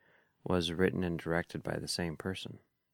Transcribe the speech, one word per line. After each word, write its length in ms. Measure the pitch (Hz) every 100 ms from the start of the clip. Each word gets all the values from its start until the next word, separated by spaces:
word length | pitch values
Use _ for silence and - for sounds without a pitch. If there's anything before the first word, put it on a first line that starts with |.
| _ _ _ _
was 280 | - 90 85
written 300 | 82 92 90
and 160 | 90 82
directed 440 | 82 82 - 82
by 160 | - -
the 100 | -
same 280 | - 85 76
person. 420 | 95 95 - - - _ _